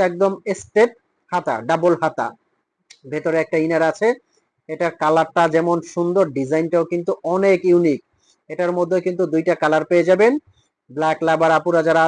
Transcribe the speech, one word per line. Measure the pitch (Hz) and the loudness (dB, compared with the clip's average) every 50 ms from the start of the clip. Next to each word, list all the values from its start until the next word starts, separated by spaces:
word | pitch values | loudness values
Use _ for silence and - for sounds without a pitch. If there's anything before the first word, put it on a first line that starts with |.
| 196 180 | -2 -2
একদম | 175 170 196 196 196 190 - 208 190 - | 0 0 -2 -2 -2 -4 -6 -8 -8 -8
স্ট্রেট | - - - 208 226 233 233 _ _ _ _ _ _ _ - | -10 -4 0 2 2 2 0 _ _ _ _ _ _ _ -6
হাতা, | 180 180 - 131 110 113 120 | -6 -4 -4 -6 -4 -4 -2
ডাবল | 160 160 165 175 170 156 165 | -2 0 2 2 2 2 0
হাতা। | 156 143 - 120 113 - - _ _ _ _ _ _ _ _ _ - - _ - 135 139 | -4 -4 -4 -6 -8 -8 -12 _ _ _ _ _ _ _ _ _ -20 -20 _ -14 -10 -10
ভেতরে | 151 151 160 160 160 160 | -6 -4 -2 -2 -2 -2
একটা | - - 165 156 | -2 -2 -2 0
ইনার | 165 170 160 160 160 | 0 0 0 0 0
আছে। | 156 - 202 226 247 - _ _ _ _ _ _ _ _ _ - | 0 0 -2 -2 -2 -2 _ _ _ _ _ _ _ _ _ -14
এটার | 160 156 175 165 160 - 156 | -8 -6 -6 -6 -4 -2 -2
কালারটা | 156 160 160 160 160 - 180 170 165 156 | 0 2 2 0 0 0 0 0 2 2
যেমন | 165 165 175 170 170 165 - - | 0 0 0 0 -2 -4 -6 -6
সুন্দর, | 180 175 175 180 196 190 160 135 135 | -4 -4 -2 0 0 0 0 -2 -4
ডিজাইনটাও | 135 131 156 160 165 165 170 170 165 170 175 | -4 -2 -2 -2 0 0 0 -2 -2 -2 -4
কিন্তু | 175 170 170 190 - - 165 170 | -4 -4 -4 -6 -6 -4 -4 -2
অনেক | 190 196 196 190 180 185 185 | 0 2 2 2 2 2 2
ইউনিক। | 175 175 175 165 143 123 - _ _ _ _ _ _ _ _ - | 2 4 4 2 0 -2 -4 _ _ _ _ _ _ _ _ -12
এটার | 117 120 180 175 180 175 | -8 -4 -4 -2 -2 -2
মধ্যে | 175 165 180 185 175 | -2 -2 -2 -2 -2
কিন্তু | 185 180 175 185 | -2 -4 -2 -2
দুইটা | 156 147 160 160 175 170 - - | -2 -2 -2 0 0 0 0 0
কালার | 151 156 156 160 - | 0 0 0 0 2
পেয়ে | 180 175 170 170 | 2 2 4 4
যাবেন। | 185 180 208 233 269 302 - _ _ _ _ _ _ _ _ _ | 4 4 4 4 2 0 -4 _ _ _ _ _ _ _ _ _
ব্ল্যাক | 127 143 156 156 - 208 175 | -8 -4 -2 -2 -2 -2 0
লাভার | 165 160 156 165 160 160 156 | 0 0 2 2 2 2 2
আপুরা | 151 175 170 165 160 165 | 0 0 0 0 2 2
যারা | 160 165 160 | 2 2 2